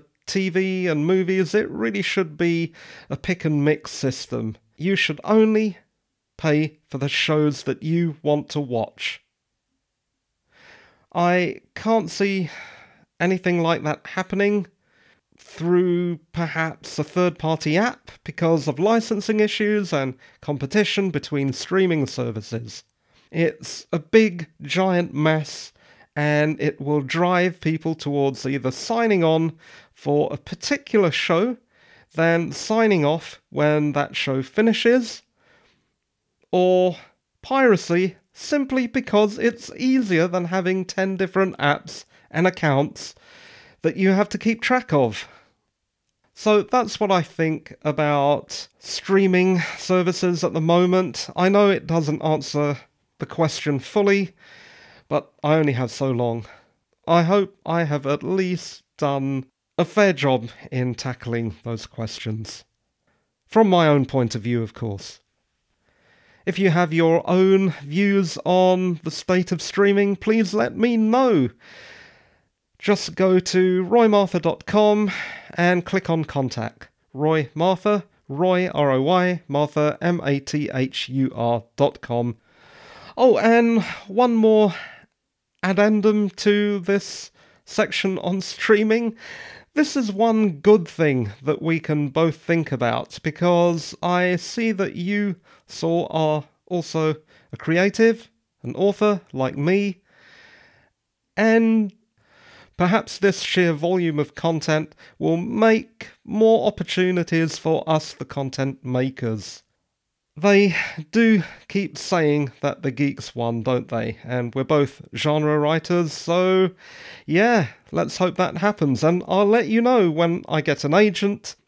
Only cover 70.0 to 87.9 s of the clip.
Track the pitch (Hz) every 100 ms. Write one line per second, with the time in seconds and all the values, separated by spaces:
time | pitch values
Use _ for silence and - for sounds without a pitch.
70 | 202 196 - 226 220 208 233 - 233 233
71 | 220 240 262 180 123 - - - - -
72 | - _ _ _ _ _ _ _ - 202
73 | - 160 190 185 185 185 185 185 185 233
74 | 220 208 190 175 160 - - 208 208 208
75 | 208 - - - - - 175 180 175 190
76 | - 165 151 143 131 120 110 - - _
77 | _ 135 151 160 139 151 175 185 208 208
78 | - _ - 139 185 180 180 - 143 131
79 | 139 185 180 175 - 143 147 156 151 -
80 | 170 175 - 139 139 147 147 131 131 -
81 | - 131 131 - 117 120 - - 143 -
82 | - 120 120 113 _ _ - - - -
83 | - - 254 - 226 233 233 226 - -
84 | - 196 247 226 220 214 208 - - -
85 | _ _ _ _ _ _ 185 190 208 214
86 | 208 208 202 - 208 208 208 202 175 196
87 | - - - _ _ _ - - 208